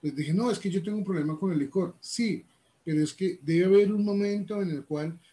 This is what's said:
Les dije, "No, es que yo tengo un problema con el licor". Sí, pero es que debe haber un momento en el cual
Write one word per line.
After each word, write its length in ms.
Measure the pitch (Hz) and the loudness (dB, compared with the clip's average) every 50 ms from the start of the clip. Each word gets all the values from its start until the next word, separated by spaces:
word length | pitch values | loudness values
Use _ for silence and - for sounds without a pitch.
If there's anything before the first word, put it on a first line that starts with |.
| - | -4
Les 120 | 151 131 | -6 -4
dije, 180 | 135 151 147 160 | -4 -2 0 0
"No, 180 | 190 233 247 | 0 0 0
es 80 | 208 - | -2 -2
que 120 | - 202 | -2 -2
yo 120 | 170 196 165 | -2 -2 -2
tengo 160 | 208 208 214 | -2 -4 -4
un 60 | 196 | -4
problema 340 | 185 185 170 147 151 156 156 | -2 -2 -2 -2 -2 -2 -2
con 140 | - 190 175 | -2 0 0
el 60 | 151 | 0
licor". 380 | 139 139 - 196 180 175 - _ | -2 0 0 -2 -2 -2 -6 _
Sí, 440 | - - - - 233 220 175 - - _ _ _ _ _ _ _ _ | -14 -12 -4 -2 -2 -2 -2 -4 -6 _ _ _ _ _ _ _ _
pero 180 | - 156 151 151 | -2 0 2 2
es 100 | 151 - | 0 0
que 260 | - 190 185 - - 139 | -2 -2 -2 -2 -4 -2
debe 220 | 143 165 170 180 | 0 2 4 6
haber 280 | 190 196 202 208 196 214 | 6 8 6 6 6 2
un 120 | 208 208 | 0 0
momento 580 | 208 202 202 202 202 202 208 196 196 214 208 202 | 0 2 0 0 0 0 -2 -4 -4 -4 -4 -2
en 80 | 180 | -2
el 140 | 156 143 - | -2 -4 -4
cual 340 | _ 156 147 151 160 165 175 _ _ | _ -6 -4 -4 -6 -8 -10 _ _